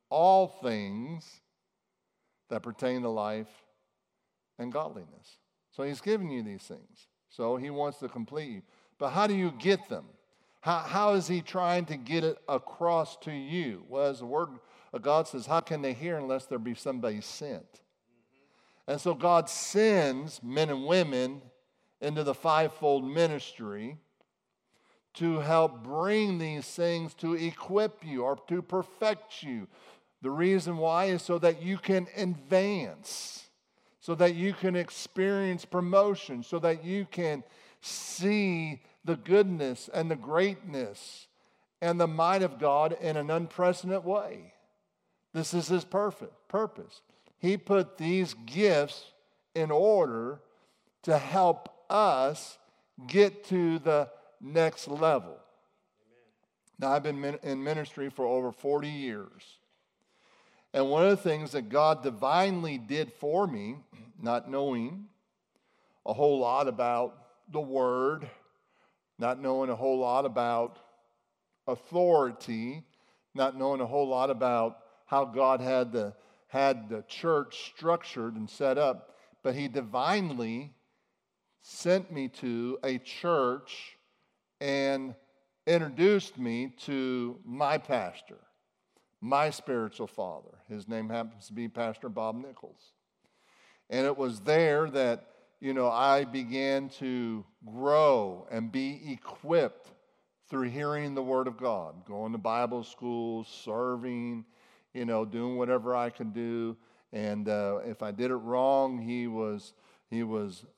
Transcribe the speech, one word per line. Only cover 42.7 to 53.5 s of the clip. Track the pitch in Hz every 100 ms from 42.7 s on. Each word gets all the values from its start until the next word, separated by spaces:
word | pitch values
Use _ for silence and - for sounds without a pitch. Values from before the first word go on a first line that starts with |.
| 143 156 165
in | 175 156
an | 147
unprecedented | 165 165 - 180 175 180 190 170
way. | 202 208 - - _ _ _ _ _ _ _ _
This | 160 160
is | 175 160
his | 180 -
perfect | 190 208 - - - _
purpose. | 196 214 - - - _ _ _ _
He | 175 196
put | - 202 180 -
these | 160 185 180 113 113
gifts | 143 208 156 143 - - _ _ _ _ 165
in | 156
order | 151 202 208 151 113 117 143 - _ _ _ _ _
to | - 156
help | 135 190 180 165 - - -
us | 202 208 135 135 151 - - _ _ _ - 127
get | 190 202 196
to | -